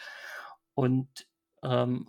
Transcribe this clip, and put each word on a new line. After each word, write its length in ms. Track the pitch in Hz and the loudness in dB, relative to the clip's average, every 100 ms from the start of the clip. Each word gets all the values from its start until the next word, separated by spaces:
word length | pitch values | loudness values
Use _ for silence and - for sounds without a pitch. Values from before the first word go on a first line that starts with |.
| - - - - - - _ - | -16 -14 -14 -14 -16 -20 _ 2
Und, 520 | 127 131 131 - - _ _ _ | 4 4 0 -8 -20 _ _ _
ähm, 440 | 139 123 123 127 | 0 2 2 0